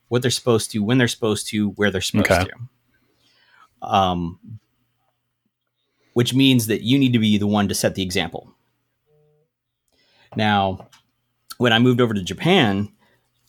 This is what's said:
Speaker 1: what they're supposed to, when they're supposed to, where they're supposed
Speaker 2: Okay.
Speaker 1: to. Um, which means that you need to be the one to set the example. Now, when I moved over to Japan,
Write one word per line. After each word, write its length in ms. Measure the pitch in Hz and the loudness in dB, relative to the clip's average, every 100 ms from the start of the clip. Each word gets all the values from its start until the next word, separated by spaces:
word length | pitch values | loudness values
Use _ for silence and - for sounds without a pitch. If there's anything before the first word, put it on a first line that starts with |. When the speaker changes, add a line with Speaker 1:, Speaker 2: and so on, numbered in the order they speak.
| - | -4
Speaker 1:
what 140 | 123 | -2
they're 80 | 127 | -2
supposed 400 | - 123 110 - | -2 0 0 0
to, 80 | 110 | -4
when 160 | 101 131 | 0 2
they're 100 | 117 | 2
supposed 380 | - 110 101 - | 0 -4 -4 -4
to, 220 | 107 104 | -4 -4
where 200 | 95 104 | 0 0
they're 100 | 92 | 0
supposed 300 | - 104 92 | -2 0 2
Speaker 2:
Okay. 140 | 90 - - 123 _ _ _ _ _ _ _ _ _ _ - | 2 0 -8 -20 _ _ _ _ _ _ _ _ _ _ -16
Speaker 1:
to. 60 | - | -2
Um, 500 | 101 92 87 85 98 - 110 _ _ _ _ _ _ _ _ _ _ _ _ _ _ _ | 0 0 -2 -6 -10 -20 -20 _ _ _ _ _ _ _ _ _ _ _ _ _ _ _
which 220 | 120 123 | -2 0
means 320 | 131 135 123 110 | 2 4 2 0
that 160 | 101 | -2
you 160 | 107 139 | 0 2
need 140 | 127 | 2
to 60 | 120 | 2
be 200 | 110 101 | 2 2
the 80 | 104 | 2
one 220 | 104 101 | 0 0
to 60 | |
set 200 | - 104 | -2 -4
the 80 | 95 | -2
example. 500 | 92 95 78 - - _ _ _ _ _ _ _ 151 151 _ _ _ _ _ _ _ _ _ 110 | -4 -4 -6 -8 -16 _ _ _ _ _ _ _ _ _ _ _ _ _ _ _ _ _ _ -4
Now, 520 | 107 101 95 92 - - _ _ _ _ - - | 0 0 -2 -6 -14 -20 _ _ _ _ -14 -2
when 140 | 120 | 2
I 60 | 113 | 4
moved 220 | 127 123 | 4 4
over 140 | 117 | 2
to 80 | 101 | 0
Japan, 680 | 90 92 165 190 110 98 104 _ _ _ _ _ | -4 -2 2 2 2 0 -4 _ _ _ _ _